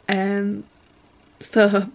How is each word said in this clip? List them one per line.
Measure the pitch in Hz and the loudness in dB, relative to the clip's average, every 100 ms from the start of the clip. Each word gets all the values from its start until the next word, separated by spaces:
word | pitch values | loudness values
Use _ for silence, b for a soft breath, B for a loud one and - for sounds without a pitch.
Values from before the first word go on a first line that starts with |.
| - | -4
um, | 196 196 202 202 - - _ _ _ _ _ _ _ | -2 -2 -2 -4 -6 -12 _ _ _ _ _ _ _
so | - 226 202 196 196 | -2 2 4 2 -2